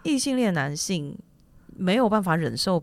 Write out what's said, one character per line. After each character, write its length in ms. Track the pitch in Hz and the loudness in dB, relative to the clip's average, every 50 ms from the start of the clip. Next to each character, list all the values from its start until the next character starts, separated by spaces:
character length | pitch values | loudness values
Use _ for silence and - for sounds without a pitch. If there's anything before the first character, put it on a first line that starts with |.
| - | -2
异 160 | 320 294 262 | -2 0 0
性 180 | - 285 262 | 0 0 0
恋 160 | 254 240 208 175 | 2 2 2 2
男 240 | 151 135 143 147 | 0 -2 -2 -4
性 400 | 160 - - 190 165 143 143 - - - _ _ _ - _ - - - - - | -4 -4 -2 -2 -4 -4 -6 -10 -14 -18 _ _ _ -20 _ -20 -20 -20 -20 -10
没 180 | - 190 180 196 | -4 0 0 2
有 140 | 254 254 202 | 4 4 4
办 120 | 214 214 | 2 2
法 140 | 190 180 160 | 2 2 0
忍 220 | 170 160 135 113 | 0 0 -2 -4
受 240 | - - 196 185 165 | -2 -2 0 0 0